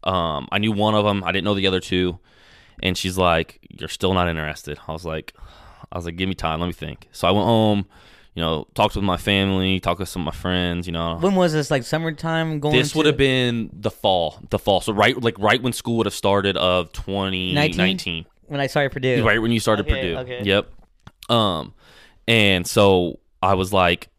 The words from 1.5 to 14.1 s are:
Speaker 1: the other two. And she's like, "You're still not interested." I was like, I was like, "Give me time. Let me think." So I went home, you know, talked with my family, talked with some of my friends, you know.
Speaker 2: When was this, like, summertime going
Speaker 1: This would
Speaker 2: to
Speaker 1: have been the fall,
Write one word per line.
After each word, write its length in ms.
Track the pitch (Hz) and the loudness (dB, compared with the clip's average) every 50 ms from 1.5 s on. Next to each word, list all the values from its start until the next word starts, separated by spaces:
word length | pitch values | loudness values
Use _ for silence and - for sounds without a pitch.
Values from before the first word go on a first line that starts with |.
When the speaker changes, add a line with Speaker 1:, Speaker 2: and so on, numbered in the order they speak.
| 104 | -2
Speaker 1:
the 120 | 98 95 | 0 0
other 140 | 98 92 92 | 0 0 0
two. 400 | - - - 90 90 90 87 90 _ _ _ _ _ _ - - - _ _ - - | -2 -2 -2 0 0 0 -2 -6 _ _ _ _ _ _ -20 -20 -20 _ _ -4 -2
And 140 | 95 92 | -2 -2
she's 220 | - - 92 92 95 | -2 -4 -4 -2 2
like, 400 | 92 87 82 82 82 - - _ _ - | 2 2 2 2 0 -4 -10 _ _ -20
"You're 220 | - - - 80 | -18 -14 -12 -12
still 240 | - - - 92 95 | -10 -4 -2 0 2
not 120 | 92 87 | 2 0
interested." 520 | 87 82 80 78 76 73 - - - 73 73 - - | 0 -2 -4 -6 -8 -8 -10 -12 -14 -14 -14 -12 -12
I 40 | 78 | -12
was 120 | 80 87 | -10 -8
like, 300 | 82 80 80 - - _ _ - - - - - - - - - _ - | -8 -8 -8 -10 -12 _ _ -20 -20 -20 -20 -20 -20 -20 -20 -20 _ -12
I 60 | 90 | -10
was 80 | 85 | -8
like, 100 | 85 85 | -8 -4
"Give 140 | 85 95 95 | -4 -2 -2
me 40 | 95 | -2
time. 260 | - - 80 80 78 | -2 -2 -4 -2 -2
Let 60 | 87 | -4
me 60 | 90 85 | -4 -6
think." 360 | - - 78 71 - - _ _ | -6 -10 -12 -12 -14 -18 _ _
So 160 | - - 90 | -2 0 2
I 20 | |
went 140 | 95 104 98 | 2 4 4
home, 400 | 104 117 110 110 107 104 101 92 _ _ - - - - - - _ _ | 4 4 4 4 2 2 0 -2 _ _ -20 -20 -20 -20 -20 -20 _ _
you 60 | 85 | -4
know, 280 | 85 82 80 78 62 _ _ | -2 -2 -2 -2 -4 _ _
talked 200 | - 107 104 - | 0 0 0 2
with 100 | 110 98 | -2 -2
my 140 | 101 90 87 | 0 -2 0
family, 600 | - - 101 98 98 98 95 95 92 95 95 92 | 0 0 2 2 2 2 0 0 0 0 0 0
talked 200 | - - 87 87 | 0 -2 -2 -2
with 80 | 95 87 | -4 -8
some 140 | - 92 85 | -6 -6 -6
of 20 | 73 73 | -6 -8
my 80 | - | -6
friends, 460 | - 90 90 90 90 87 85 87 87 | -4 -4 -2 -2 -2 -2 -4 -4 -6
you 60 | 87 85 | -6 -6
know. 240 | 82 85 85 82 85 | -4 -4 -4 -4 -2
Speaker 2:
When 140 | 170 190 196 | -2 0 2
was 180 | 185 180 175 151 | 2 2 2 2
this, 180 | 156 143 - | -2 -2 -2
like, 120 | 156 139 113 | -2 -4 -2
summertime 760 | - - 156 165 165 156 - - 165 165 160 165 160 156 147 | -2 -4 -4 -4 -6 -8 -6 -6 -4 -2 -2 -2 -2 -4 -2
going 160 | 143 151 151 | -2 2 2
Speaker 1:
This 200 | 127 127 147 - | 2 2 2 0
would 80 | 156 156 | 2 2
Speaker 2:
to 80 | 151 | 2
Speaker 1:
have 80 | 147 120 | 4 4
been 500 | 139 135 131 131 123 123 120 117 110 - - | 2 2 4 2 2 0 0 -2 -6 -8 -10
the 160 | 85 107 110 | -6 -6 -6
fall, 500 | - - - 107 | -6 -2 0 0